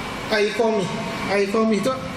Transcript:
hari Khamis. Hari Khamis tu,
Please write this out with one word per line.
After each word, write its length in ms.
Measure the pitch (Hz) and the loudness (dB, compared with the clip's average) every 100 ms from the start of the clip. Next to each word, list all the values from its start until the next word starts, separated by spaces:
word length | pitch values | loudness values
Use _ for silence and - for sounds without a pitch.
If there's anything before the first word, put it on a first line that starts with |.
| - - - | -8 -8 -2
hari 240 | 214 208 | 0 2
Khamis. 320 | - 220 214 170 151 180 - - | 2 2 2 0 -2 -4 -4 -2
Hari 160 | 202 196 | 0 2
Khamis 320 | 220 220 202 | 2 2 2
tu, 80 | 226 262 - | 0 -2 -4